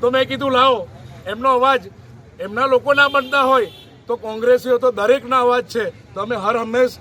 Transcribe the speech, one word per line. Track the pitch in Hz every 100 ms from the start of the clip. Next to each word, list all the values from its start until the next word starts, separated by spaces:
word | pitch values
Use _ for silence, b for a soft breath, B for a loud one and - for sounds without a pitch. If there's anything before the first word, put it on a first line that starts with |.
તો | 240
મેં | 262 262
કીધું, | 262 277
"લાવો, | 254 262 240 175 - - - 185
એમનો | 214 262
અવાજ, | 254 262 269 190 - - - - -
એમના | 185 214 269
લોકો | 254 254
ના | 285 285
બનતા | 277 262 277
હોય | 262 262 220 - - - -
તો | 233
કોંગ્રેસીઓ | 220 220 233 247 247 247
તો | 254
દરેકના | 202 208 269 240 254
અવાજ | 247 247
છે, | 247 233 202 - -
તો | -
અમે | 214 233
હર | 196 233
હંમેશ | 226 233 254 -